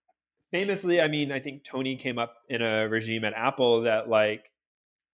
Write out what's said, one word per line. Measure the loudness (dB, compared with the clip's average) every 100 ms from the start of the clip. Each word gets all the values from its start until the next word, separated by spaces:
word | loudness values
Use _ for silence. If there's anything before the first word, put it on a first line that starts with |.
| _ _ _ _ _
famously, | -2 -2 -2 2 4
I | 4
mean, | 0 -2
I | -4
think | -8 -12
Tony | -8 -6 -4 -4
came | -6 -4
up | -4 -8 -8
in | -2
a | 0 0 0
regime | -2 -2 -2
at | -4
Apple | -2 -2 2 2 4
that, | 2 0 2
like, | 4 4 0 -10 _ _ _ _ _ _